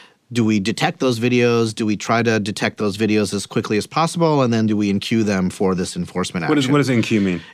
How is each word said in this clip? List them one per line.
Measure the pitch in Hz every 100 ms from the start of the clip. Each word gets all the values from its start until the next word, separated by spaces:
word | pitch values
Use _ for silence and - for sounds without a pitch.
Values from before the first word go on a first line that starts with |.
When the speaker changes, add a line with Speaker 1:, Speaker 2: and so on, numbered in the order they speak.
| - _ _
Speaker 1:
do | 120 110
we | 107
detect | 95 - 175 -
those | 131 113
videos? | 120 123 120 117 113
Do | 110 110
we | 98
try | - 113
to | 117 113
detect | 101 101 110 -
those | 107 95
videos | 107 107 98
as | 98 -
quickly | 123 - 107
as | -
possible? | 151 165 170 160 147
And | 123
then | 113 110
do | 104
we | 104
in-queue | 101 - 113
them | 104 95 92
for | - 95
this | 92 87 90
enforcement | 85 90 90 90 87
Speaker 2:
What | 151
is, | 127
Speaker 1:
action? |
Speaker 2:
what | 143
does | 131
in-queue | 120 - 110
mean? | 98 85 -